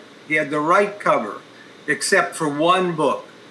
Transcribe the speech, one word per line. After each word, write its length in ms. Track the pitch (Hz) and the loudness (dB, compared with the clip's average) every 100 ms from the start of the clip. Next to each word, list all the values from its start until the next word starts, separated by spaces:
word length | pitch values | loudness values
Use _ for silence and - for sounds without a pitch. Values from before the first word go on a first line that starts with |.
| - - - | -14 -20 -4
He 60 | |
had 160 | 156 143 | -2 -2
the 100 | 151 | -2
right 400 | 151 190 202 - | 2 2 2 -2
cover, 400 | 175 143 110 92 - - - - - | 0 0 -2 -10 -16 -20 -20 -12 -6
except 480 | 143 - 190 175 - | -4 0 2 0 -2
for 140 | 160 | -4
one 480 | 143 165 185 180 160 | 0 2 2 2 0
book. 280 | 143 - - - - | 0 0 -6 -20 -20